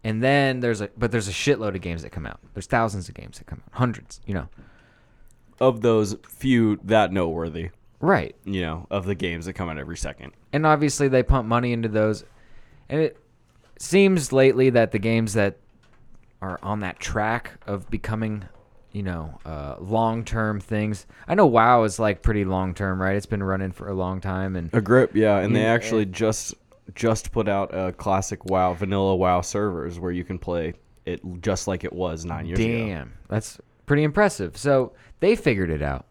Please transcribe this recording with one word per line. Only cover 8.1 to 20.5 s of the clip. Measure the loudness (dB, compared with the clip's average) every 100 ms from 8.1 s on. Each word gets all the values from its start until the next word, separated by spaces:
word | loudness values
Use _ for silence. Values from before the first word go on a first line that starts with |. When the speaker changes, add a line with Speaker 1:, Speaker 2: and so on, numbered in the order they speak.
| 2 0 -12
Speaker 2:
You | -6 -4
know, | -4 -6 -4
of | -4 -4
the |
games | -4 -4 -4 -8
that |
come | -8 -8
out | -8
every | -10 -8
second. | -10 -10 -18 _ _
Speaker 1:
And | 0 2
obviously | 4 2 2 4
they | 4
pump | 4 2 4
money | 0 0
into | -2 0
those. | 2 2 0 -8 _ -20 -20 -20 -20 _
And | -2
it | -2 -4 _ _ _ _ _ -16
seems | 2 6 6 4 2
lately | 6 6 6 4
that | 6 2
the | 0
games | 2 2 2
that | 0 0 -2 _ _ _ _ -20 -20 _ _
are | -10 -8
on | -6 -4
that | -6 -8
track | -6 -2 -2 -2 -6 -16 -8
of | -8 -6
becoming, | -6 -4 -4 -4 -6 -10 -20 _ -20 _
you | -8
know, | -6 -6 -10 -12 -12
uh, | -10 -10 -12
long-term | -2 0 0 -2 -4 -2 -2